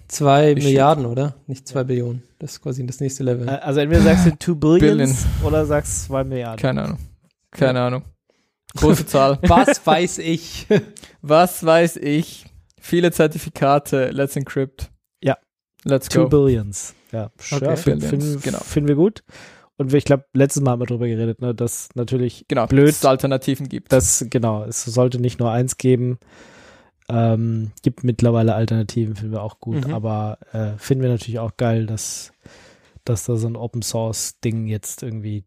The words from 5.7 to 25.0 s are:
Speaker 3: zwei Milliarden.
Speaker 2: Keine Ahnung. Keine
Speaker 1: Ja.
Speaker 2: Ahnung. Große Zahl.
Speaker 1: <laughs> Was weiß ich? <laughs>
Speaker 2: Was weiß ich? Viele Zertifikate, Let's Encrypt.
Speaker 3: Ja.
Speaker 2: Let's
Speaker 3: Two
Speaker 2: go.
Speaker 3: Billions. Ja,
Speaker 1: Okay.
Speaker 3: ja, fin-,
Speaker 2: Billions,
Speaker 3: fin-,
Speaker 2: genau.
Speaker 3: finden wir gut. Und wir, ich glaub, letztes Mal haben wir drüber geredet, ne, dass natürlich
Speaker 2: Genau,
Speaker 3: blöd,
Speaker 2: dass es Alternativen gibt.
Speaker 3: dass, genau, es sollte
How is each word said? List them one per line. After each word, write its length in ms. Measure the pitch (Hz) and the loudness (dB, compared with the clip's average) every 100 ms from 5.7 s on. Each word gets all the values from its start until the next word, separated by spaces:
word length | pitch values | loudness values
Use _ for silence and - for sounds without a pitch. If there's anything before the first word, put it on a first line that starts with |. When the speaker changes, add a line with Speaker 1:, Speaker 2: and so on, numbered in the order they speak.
| 147 - - - | -2 -2 -8 -6
Speaker 3:
zwei 180 | 135 | -6
Milliarden. 360 | 135 127 117 113 | -4 -6 -8 -6
Speaker 2:
Keine 220 | 131 135 | -4 -2
Ahnung. 160 | 151 160 - _ _ _ _ | -6 -8 -12 _ _ _ _
Keine 260 | - 135 127 | -2 0 2
Speaker 1:
Ja. 80 | 123 | -2
Speaker 2:
Ahnung. 160 | 127 - _ _ _ _ _ _ | -4 -10 _ _ _ _ _ _
Große 320 | - 151 160 156 | 0 2 2 2
Zahl. 320 | 143 135 139 | 2 2 4
Speaker 1:
<laughs> 20 | |
Was 440 | 175 185 277 277 - | 4 6 6 2 2
weiß 320 | 156 175 - | 2 0 -4
ich? 480 | 165 165 - - - 208 - | -4 -4 -6 -16 0 0 0
<laughs> 280 | - - _ | -10 -20 _
Speaker 2:
Was 420 | 143 156 180 - | 2 4 4 2
weiß 340 | 160 165 170 - | 2 4 4 0
ich? 480 | 147 147 - - - - _ _ | -2 -2 -4 -10 -20 -20 _ _
Viele 320 | - 170 175 | -4 0 2
Zertifikate, 1000 | - 156 156 - - 139 143 - 139 131 | 2 0 0 -10 -2 2 2 0 -2 -2
Let's 240 | 139 139 | -2 -4
Encrypt. 560 | 147 135 139 135 - - _ _ _ | -4 -6 -4 -6 -8 -16 _ _ _
Speaker 3:
Ja. 160 | 135 - _ _ _ _ | -4 -4 _ _ _ _
Speaker 2:
Let's 240 | 135 135 - | -2 -2 2
Speaker 3:
Two 160 | 131 | 2
Speaker 2:
go. 40 | - 147 | 4 4
Speaker 3:
Billions. 520 | 139 117 101 95 - - _ | 4 2 -2 -10 -14 -18 _
Ja, 180 | 113 104 - - | -10 -10 -14 -8
Speaker 1:
Okay. 120 | 143 | -4
Speaker 3:
ja, 120 | 135 165 | -2 0
fin-, 240 | 147 147 | 0 -2
Speaker 2:
Billions, 240 | 147 143 147 | -2 -2 -2
Speaker 3:
fin-, 80 | 143 | -4
Speaker 2:
genau. 180 | 135 - | -6 -6
Speaker 3:
finden 300 | - 151 147 | -4 -2 2
wir 80 | 143 | 2
gut. 260 | 196 - - - - - _ - | 2 0 -12 -20 -20 -20 _ -8
Und 160 | 131 | 0
wir, 60 | 143 | 0
ich 60 | |
glaub, 200 | - 139 - | 2 0 0
letztes 280 | 131 139 143 | 2 2 2
Mal 80 | 135 | 0
haben 80 | 123 | 0
wir 60 | 120 | -2
drüber 200 | 120 120 | -4 -4
geredet, 340 | 110 117 110 | -2 -2 -4
ne, 140 | 123 | -6
dass 360 | 113 120 - - | -4 -4 -6 -10
natürlich 500 | - 113 131 123 - - | -8 -4 -2 -2 -6 -4
Speaker 2:
Genau, 180 | 131 110 | -2 2
Speaker 3:
blöd, 220 | 135 147 | 6 6
Speaker 2:
dass 80 | 151 | 6
es 60 | |
Alternativen 640 | 139 131 139 135 143 131 135 | 2 2 0 -2 -2 -4 -6
gibt. 240 | - - | -12 2
Speaker 3:
dass, 320 | 131 - - 120 | 2 4 0 -2
genau, 360 | 127 113 107 | 0 0 -2
es 200 | 110 - | -6 -8
sollte 360 | 123 117 | -4 0